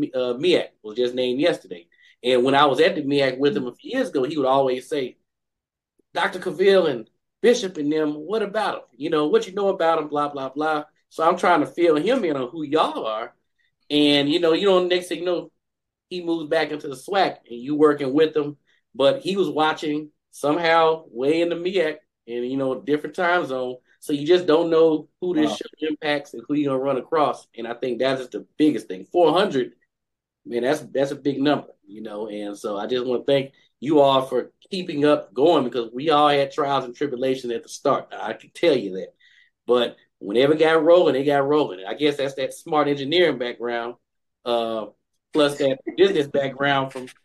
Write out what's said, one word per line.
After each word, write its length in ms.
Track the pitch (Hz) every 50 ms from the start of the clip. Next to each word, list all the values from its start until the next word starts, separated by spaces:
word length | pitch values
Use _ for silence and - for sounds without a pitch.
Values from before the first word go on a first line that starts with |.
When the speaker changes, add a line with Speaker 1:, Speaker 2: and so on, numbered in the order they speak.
| 147 147 -
Speaker 1:
uh, 200 | 127 123 123 123
miac 400 | 127 160 180 160 120 90 - _ _
was 160 | - 107 104
just 180 | 120 123 123 123
named 240 | 127 127 123 123 135
yesterday. 480 | 156 170 160 - - - 90 85 - _ _ _ _ _ _ _ -
And 200 | 123 127 123 123
when 120 | 135 139
I 100 | 139 151
was 160 | 143 127 143
at 140 | 156 - -
the 80 | 151 139
miac 340 | 139 143 143 135 131 127
with 180 | 127 139 143 143
him 120 | - 127
a 80 | 120 120
few 160 | _ - 160
years 180 | 226 269 247 190
ago, 140 | - 143 127
he 140 | 135 165
would 80 | 151 131
always 440 | 127 135 139 139 131 127 127 127 -
say, 280 | 156 147 127 120 - _ _ _ _ _ _ _ _ _ _ _ _ _ _ _ _ _ _ _ -
"Doctor 260 | 175 170 190 190 180
Cavill 500 | - 180 156 156 190 196 196 185 175 156
and 200 | 131 117 110 _ _ _ _ _ _ -
Bishop 360 | - 233 240 - 190 185 185
and 140 | 156 147 147
them, 240 | 156 156 156 151 151
what 260 | 151 151 165 208 220
about 340 | 208 190 185 214 - 160 -
'em? 80 | - - _ _
You 120 | - 143 165
know, 180 | 165 151 151
what 200 | 151 202 220 214
you 60 | 190 180
know 160 | 202 196 196
about 300 | 185 190 165 165 165 160
'em, 80 | 151
blah, 220 | 151 147 147 147 143
blah, 200 | 143 139 135 131
blah." 360 | 131 143 151 156 156 151 - _ _ _ _ _
So 140 | - - 160
I'm 140 | 170 180
trying 240 | 180 - 185 175 156
to 40 | 139
fill 300 | 120 - - 170 170 151
him 280 | 147 156 214 262 262 202
in 140 | 165 147
on 120 | 135 127 120
who 140 | 170 165 156
y'all 420 | 139 143 - 294 - - 277 147
are. 280 | 110 107 110 117 - _ _ _ _ _ _ _ _ _ _ _ -
And, 400 | 147 147 147 147 147 143 143 143
you 100 | 156 175
know, 140 | 170 160 165
you 140 | 160 196
know, 180 | 202 185 180 180
next 220 | 175 180 175 175
thing 120 | - 165 156
you 60 | 175
know, 260 | 180 175 156 - - _ _ _ _ _ _ _ _ _ _ _ -
he 140 | 180 180 170
moves 260 | 170 165 165 156 143
back 220 | 160 160 156 151
into 160 | 151 147 -
the 80 | 147 135
swac 420 | 127 - - 196 196 175 143 - - _ -
and 100 | 117 120
you 160 | 123 139 151
working 380 | 147 156 147 143 135 143 131 131
with 220 | 151 160 156 -
him. 220 | 156 143 147 143 _ _ _ _ _ _ _ -
But 280 | - 175 185 - -
he 160 | - 175 196
was 120 | 196 180 156
watching 600 | 135 147 156 156 156 - - 151 147 151 156 147 _ _ _ _
somehow 720 | - - - 143 151 175 170 165 165 165 165 160 160 156 - -
way 320 | 110 117 131 143 160 165
in 80 | 170 170
the 60 | 170
miac 460 | 165 170 185 202 185 160 156 151 - _ _ _ _ _
and, 180 | 117 117 120 123
you 120 | 123 135
know, 240 | 135 135 131 131 113
different 340 | - 139 147 147 147 151 -
time 300 | - 180 175 175 180 160
zone. 320 | 135 131 131 127 127 127 - _ _ _ _
So 120 | - - 151
you 120 | 143 143
just 200 | 151 180 180 180
don't 240 | 185 196 170 170 165
know 400 | 160 160 165 160 156 156 151 _ _ -
who 140 | 185 180 180
this 180 | 156 151 147
Speaker 2:
Wow. 60 | -
Speaker 1:
show 300 | - - - - - 151
impacts 460 | 156 151 - 160 147 147 143 - - -
and 100 | 117 113
who 60 | - 147
you're 180 | 147 143 139
gonna 120 | 135 131 131
run 140 | 139 131
across. 500 | 123 120 - 165 160 147 127 117 - - _ -
And 120 | - 117
I 60 | 113 120
think 260 | - - 131 123 110
that 200 | 127 135 135 131
is 100 | 127 -
the 160 | - 101 95 _ _
biggest 300 | - 151 156 127 107 -
thing. 180 | - 92 92 -
Four 280 | _ - 175 170 156 151
hundred, 400 | 180 208 190 147 131 120 - _ _ _ _ _ _ _ _ _ _ _ _ _ _ -
man, 180 | 143 120 120 117
that's, 180 | 131 156 151
that's 300 | - - - 131 139 139
a 40 | 147
big 260 | - - 147 135 135
number, 340 | 139 147 143 123 - - - _ _
you 160 | 98 101 107
know. 260 | 110 110 104 104 110
And 300 | 107 104 104 104 104 104
so 200 | - - 110 104
I 100 | 98 107
just 180 | 110 127 127 120
wanna 180 | 127 123 117 -
thank 300 | - 139 139 135 135 _ _ _ _ _ -
you 200 | - 143 160 147
all 240 | 139 135 135 131 131
for 280 | - 131 123 - - _ _ _ -
keeping 360 | - 185 180 - 147 143 143
up 280 | 147 147 147 - - -
going, 300 | 123 139 170 170 147 123
because 280 | 120 - 127 117 110
we 200 | 117 127 147 165
all 180 | 147 147 147 147
had 220 | 147 143 139 135
trials 340 | - - 147 139 139 135 127
and 100 | 123 120
tribulations 560 | - 147 139 127 120 131 131 131 127 - 120
at 120 | 117 117 -
the 60 | -
start. 400 | - - - 143 123 - - -
I 220 | - 98 95 107 113
can 180 | - - -
tell 260 | - - - 170 143
you 160 | 120 101 95 92
that. 200 | 92 90 - _ _ _ _ _ _ _ _ _ _ _
But 300 | - 120 123 120 117 - _ _ _ _ -
whenever 340 | - 95 104 120 135 143 156
it 60 | 156
got 240 | 160 156 160 160 151
rolling, 320 | 165 170 180 170 156 127
it 100 | 131 139
got 220 | 147 143 143 135
rolling. 380 | 139 151 151 135 107 92 92 92
I 80 | 98 113
guess 240 | 117 147 143 143
that's 160 | - 135 135 135
that 180 | 139 131 127 -
smart 340 | - - 170 156 151 143
engineering 500 | 143 143 139 135 131 165 180 180 156 135
background, 580 | 120 123 120 120 - 113 120 120 117 117 120 120 _ _ _ _ _ _ _ _ _ -
uh, 420 | 123 120 117 113 113 113 110 104 104 _ _ _ _ _ _ _ _ -
plus 240 | 156 147 143 143 -
that 200 | 147 135 131 - - 170 -
business 300 | - 185 196 165 156 139
background 640 | 139 - 143 135 135 131 135 139 143 139 139 135 135
from, 160 | - 131 123 127 - _